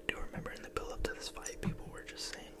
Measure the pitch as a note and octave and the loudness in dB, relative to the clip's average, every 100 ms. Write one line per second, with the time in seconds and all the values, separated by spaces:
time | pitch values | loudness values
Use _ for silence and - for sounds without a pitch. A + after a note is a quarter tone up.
0 | - - - - - - - - - - | 2 4 2 2 0 -2 -2 0 0 2
1 | - - - - - - - - - - | 2 2 -2 -2 -4 2 2 2 0 -6
2 | - - - - - - | -6 -4 -2 -2 -6 -6